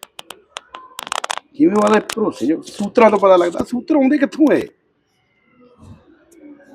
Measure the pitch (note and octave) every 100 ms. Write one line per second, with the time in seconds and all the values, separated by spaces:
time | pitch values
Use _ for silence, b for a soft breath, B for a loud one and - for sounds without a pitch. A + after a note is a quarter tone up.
0 | - - - - _ - _ - - -
1 | - - - - _ - D#3+ G#3 G#3 G#3+
2 | G#3 - G3+ - B2 D#3+ - - G3+ -
3 | A3 G#3 G3 F#3 F3 F3 - A#3+ - D4+
4 | C4 D4 C4+ - D4 D#3+ - _ _ _
5 | _ _ _ _ _ B3+ B3 _ - -
6 | _ D#4+ E4 E4+ D4+ D4 -